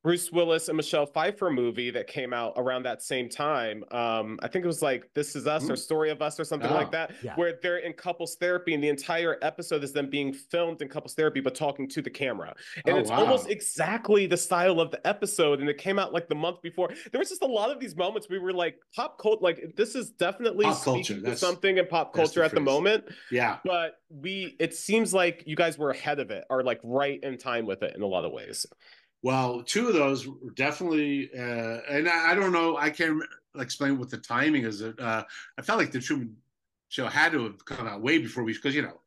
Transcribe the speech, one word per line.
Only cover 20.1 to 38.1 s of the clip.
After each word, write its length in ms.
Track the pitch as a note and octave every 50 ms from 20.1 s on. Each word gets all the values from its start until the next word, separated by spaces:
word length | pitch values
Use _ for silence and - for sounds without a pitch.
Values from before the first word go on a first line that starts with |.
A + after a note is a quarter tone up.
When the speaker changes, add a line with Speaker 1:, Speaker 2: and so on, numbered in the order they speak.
Speaker 1:
definitely 540 | _ - F3 F3 G3 - A#3+ A3+ F3+ G3 G#3+
Speaker 2:
Pop 180 | F3 D3+ - -
culture, 200 | C#3 B2+ B2 -
Speaker 1:
speaking 200 | - G#2 G2 G2+
to 60 | B2
Speaker 2:
that's, 100 | A#2+ -
Speaker 1:
something 380 | F#3 F3+ F3+ F3+ - G3 F#3+ F#3
in 80 | F3
pop 260 | F3 E3+ E3 D3+ - -
Speaker 2:
that's 160 | F3+ D#3+ D#3
the 120 | - F3
Speaker 1:
culture 20 | E3
at 60 | D#3
the 60 | -
Speaker 2:
phrase. 80 | E3 D3
Speaker 1:
moment. 400 | C3+ C3+ D3 F3 G3 G#3+ G#3 G#3+ - - - - -
Speaker 2:
Yeah. 260 | B2 B2 A#2+ A2+ - - -
Speaker 1:
But 300 | F#3 F3+ E3+ E3 D#3+ - _ _ _
we, 460 | D#3+ C#3+ C#3 F#3 G3 G3 F#3+ D#3+ - -
it 160 | E3 E3 -
seems 400 | - - - G3+ A3+ A3+ F#3+ F#3
like 260 | F#3+ F3+ E3+ E3 - -
you 80 | D3+ D3+
guys 240 | D#3 F3 E3 D3 C#3
were 100 | D3+ C#3
ahead 300 | C#3 - - D#3 D3 C#3+
of 100 | B2+ G2
it, 140 | G#2+ F2+ - _
or, 100 | C3 B2+
like, 180 | B2+ B2 A#2 - -
right 360 | A#2 B2 C3+ C#3 C#3 C#3+ C#3 -
in 160 | C#3 B2+ B2
time 260 | - C3+ A#2+ A#2+ A2
with 160 | G#2 F#2+ F#2
it 140 | G#2+ - -
in 80 | - G#2
a 20 |
lot 160 | G2 F#2 F2+ D#2+
of 80 | D#2+
ways. 360 | B1+ A#1 G#1+ - - - - - - _ _ - - _ _ _ _ _ -
Speaker 2:
Well, 400 | B2+ C3 C3 B2+ B2 B2 A#2+ A#2+
two 240 | - - G#3 A#3+
of 80 | A#3+ G#3
those 320 | D#3+ C#3+ C#3 C#3 B2 A#2
were 240 | C3+ C3+ - - A#2+ -
definitely, 800 | - C3+ D3 D3 - F#3 E3+ D#3+ D3+ D3 D3 C#3 C#3 C3+ C3+ -
uh, 440 | B2+ B2 B2 A#2+ A#2 A2+ A2+ A#2 A#2 A#2 C#3
and 180 | C#3+ D3 D#3+
I, 240 | F3 E3+ E3 E3 E3
I 40 | F3+
don't 160 | G3+ G3 F#3+
know, 260 | F3+ E3+ E3 E3 D#3
I 140 | C#3+ D3 D#3
can't 320 | D3+ - E3 D#3+ D#3 D#3 D#3+ - - - _ _ _
explain 400 | C#3+ B2+ B2+ - - C#3+ C#3 C#3
what 140 | C3+ B2 B2+
the 80 | - -
timing 460 | - - A#2 B2 C#3+ D#3 D#3 C#3 A#2
is. 180 | A2+ G#2+ G2+ A2
Uh, 400 | A2+ A2+ - B2+ A2+ A2+ A2 G#2+ - - - - - _
I 40 | - -
felt 160 | - A3 A3
like 120 | D3+ C3
the 80 | - B2+
Truman 360 | C3 - D3+ C3+ A#2+ A2+ A2 - _ _ _ _ _ _ _ _ _ _
Show 180 | - - B2+
had 240 | A2 - C#3+ D#3 E3
to 120 | D#3+ C#3 A#2
have 200 | G#2+ G2 F#2+ -
come 220 | - - - A2+
out 140 | A2+ G#2+ G#2 A2+
way 160 | C#3